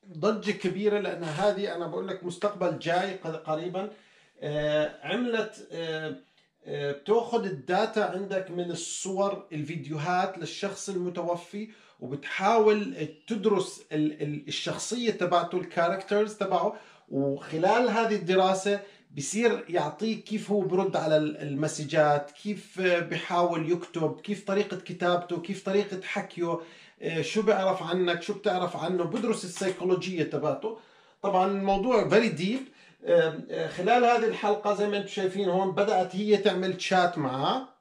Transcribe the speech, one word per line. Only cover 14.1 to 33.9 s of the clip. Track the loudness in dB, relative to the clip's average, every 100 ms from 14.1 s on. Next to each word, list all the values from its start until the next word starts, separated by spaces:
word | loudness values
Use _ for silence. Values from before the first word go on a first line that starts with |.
| -2
ال-، | -6 -6 -6
الشخصية | -6 -4 -6 -4 -2 0
تبعته، | 0 2 2 2 -4
الكاركترز | -4 0 0 0 0 0 0 -2
تبعه، | 0 2 0 -4 -18 -20 _
وخلال | -2 -2 -2 -4 0 4 6 4
هذه | 4 2 0
الدراسة | 2 4 6 4 2 -2 -4 -20 _ -10
بصير | -4 2 2 2 -2
يعطيك | -2 -2 -2 -4 -4
كيف | -4 -6 0
هو | 0
برد | 2 2 2 0
على | 4 4
ال-، | 2 -4
المسجات، | -6 -2 -2 -4 -2 4 6 4 0
كيف | -10 -8 -8 -8 -2
بيحاول | 2 2 2 -6 -2 2 4 2 0
يكتب، | 0 -2 -2 -2 -2
كيف | -6 -6 0
طريقة | 0 0 -4
كتابته، | -8 -2 2 2 0 -6
كيف | -4 -8 0
طريقة | 0 0 -4
حكيه، | -6 -6 -6 -4 -2 -2 -6 -20 -20 _
آه، | -6 -4
شو | -2 0
بيعرف | 2 4 4 0
عنك، | -2 0 0 -2
شو | -4
بتعرف | -4 0 0 -2 -4
عنه، | -2 0
بدرس | 0 -2 -2 -2
السيكولوجية | -4 -4 -4 -2 0 0 0 -2
تبعته. | -2 -2 -2 -2 -4 -8 -16 _ _ _
طبعًا | 0 2 2
الموضوع | 2 2 2 4 4 6
very | 4 4 0
deep. | -2 -2 -6 -18 -20 _ 2
آم، | 4 4 0 -8
آه، | -6 -4
خلال | -2 4